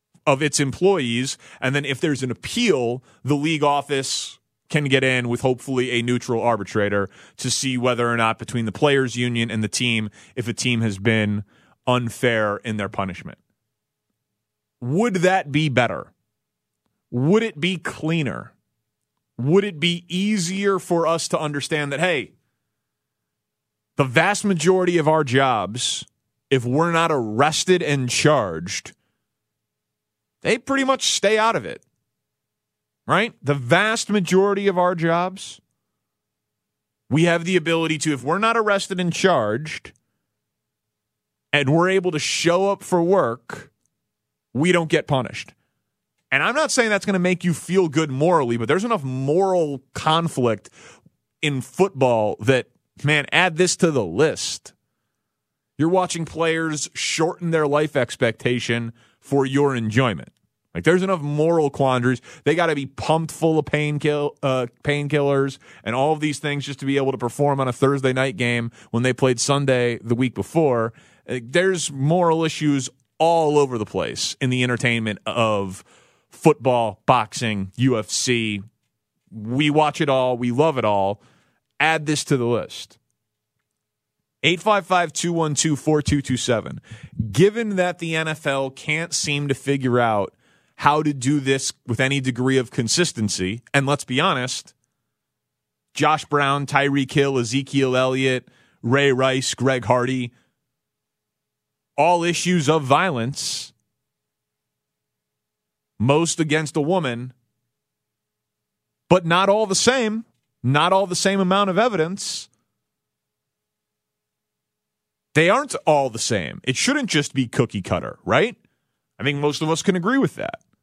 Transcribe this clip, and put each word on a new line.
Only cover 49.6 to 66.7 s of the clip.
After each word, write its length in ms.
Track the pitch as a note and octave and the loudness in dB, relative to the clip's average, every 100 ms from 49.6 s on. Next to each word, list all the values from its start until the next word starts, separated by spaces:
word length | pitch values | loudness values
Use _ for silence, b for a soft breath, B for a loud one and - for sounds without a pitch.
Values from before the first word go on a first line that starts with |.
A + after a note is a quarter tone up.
| D3+ C#3 _ | 0 -4 _
conflict 800 | - - D#3+ E3+ - A#2+ G#2+ - B B B _ _ _ - | -4 0 2 0 0 0 0 -6 B B B _ _ _ -6
in 180 | D#3 C3+ | -4 -4
football 760 | - - F#3+ C3+ C3 A2+ G#2+ - | -6 0 0 2 2 4 2 -2
that, 280 | A2 C3 - _ _ _ | 2 2 0 _ _ _
man, 220 | D3 D3+ C#3 | 0 0 2
add 240 | E3+ F#3 D#3+ | 2 2 2
this 200 | F3+ - | 0 2
to 140 | E3+ | 2
the 140 | C#3 | 2
list. 680 | F#2 F2+ D3+ G#2+ - - - _ _ _ _ _ _ _ _ _ _ - | -2 2 0 0 -8 -10 -14 _ _ _ _ _ _ _ _ _ _ -2
You're 140 | D#3+ | 2
watching 340 | F#3 F3+ E3 | 2 0 -4
players 640 | D#3+ D#3 E3 E3 D#3+ D3+ - | -6 -2 0 0 -2 -4 -8
shorten 560 | - - - D#3+ - F3 | -6 -4 0 0 0 -2
their 160 | D#3+ D3+ | 0 2
life 300 | D3 D#3 C#3 | 2 0 0
expectation 1000 | B2 - A#2+ - B2 B2 - A#2+ A#2 - b b | -2 0 -2 0 -2 -2 -2 -4 -4 -12 b b
for 240 | - C#3 | -2 0
your 320 | C3+ C3+ C#3+ B2+ | 2 2 2 0
enjoyment. 560 | A2 G#2+ C3 E2+ - _ _ _ _ | 0 2 2 -2 -10 _ _ _ _
Like, 100 | E2+ | -2
there's 180 | A#2 F3+ | 2 2
enough 180 | F#3+ F3+ | 2 -2
moral 480 | D3 D3 D#3 E3+ C#3+ | -2 0 2 2 0
quandaries. 540 | - C3+ B2+ B2 B2+ B B | 2 2 2 2 -2 B B
They 100 | - | -2
gotta 200 | D#3+ E3 | 2 2
be 120 | D3+ C3+ | 0 -4
pumped 440 | - - D#3+ D#3+ | -8 0 0 0
full 280 | - E3 D#3 | -2 0 0
of 80 | C#3+ | 0
painkill-, 720 | D3+ D3+ D3 D3 D3 C#3+ - | -2 -2 -2 0 0 -2 -4
uh, 260 | C#3 C3 A#2+ _ | -2 -2 -4 _
painkillers 720 | D3 D3 C#3+ D3 C#3+ C#3 C#3 C3+ B B | -4 -4 -2 0 2 2 0 -4 B B
and 100 | - | -6
all 200 | A#2+ C#3+ | 0 0
of 60 | D3+ | 0
these 180 | D3+ C3+ | -2 -4
things 260 | D3 C#3+ | -4 -6
just 140 | C3+ | -6